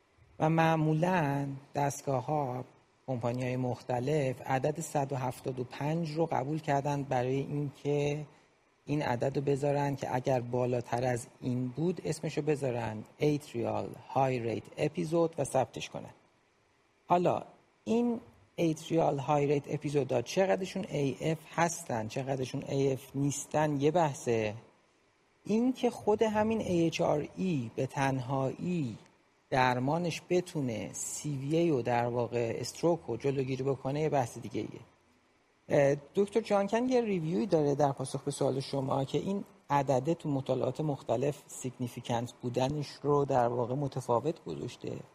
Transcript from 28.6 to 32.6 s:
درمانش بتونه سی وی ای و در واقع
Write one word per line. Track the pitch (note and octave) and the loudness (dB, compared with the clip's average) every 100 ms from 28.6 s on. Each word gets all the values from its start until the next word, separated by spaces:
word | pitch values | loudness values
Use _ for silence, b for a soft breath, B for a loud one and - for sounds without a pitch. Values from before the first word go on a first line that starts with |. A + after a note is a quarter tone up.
| E3+ F3 B2+ G2 - _ _ _ - | -4 -2 -2 -6 -14 _ _ _ -2
درمانش | C3+ B2+ B2 C3 E3 F3 - - | 2 4 2 0 0 -2 -4 0
بتونه | F3+ F3 D#3 C3 G#2+ G2 | 0 0 -4 -4 -4 -6
سی | - - - D3+ C#3 | -8 -8 -6 -6 -4
وی | C#3 D#3+ | 0 2
ای | E3+ | 4
و | C3+ | 2
در | A#2 A#2+ A#2+ | 2 2 2
واقع | A#2+ A#2 A#2+ A#2 - | 0 0 0 -2 -2